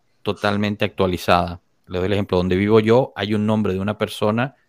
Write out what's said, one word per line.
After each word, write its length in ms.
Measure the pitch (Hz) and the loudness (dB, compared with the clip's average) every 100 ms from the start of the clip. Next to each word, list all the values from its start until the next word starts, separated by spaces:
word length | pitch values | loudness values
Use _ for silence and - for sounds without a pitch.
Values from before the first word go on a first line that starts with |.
| _ _ | _ _
totalmente 640 | - 98 104 104 104 104 101 | -8 -2 -2 0 -2 -2 -4
actualizada. 720 | - 92 87 - 87 87 87 _ _ - | 0 -2 0 2 2 2 -8 _ _ -10
Le 100 | 90 | -4
doy 80 | 92 | -2
el 80 | |
ejemplo, 240 | 101 98 92 | -2 0 0
donde 180 | 92 92 | 2 0
vivo 240 | 104 110 | 4 4
yo 320 | 107 120 139 - | 4 2 2 -6
hay 180 | 104 | -4
un 120 | 107 107 | -2 0
nombre 280 | 110 101 | 0 0
de 60 | 92 | -2
una 160 | 101 104 | -4 -4
persona, 580 | 104 - 107 113 135 - | -6 -2 -2 -2 -4 -8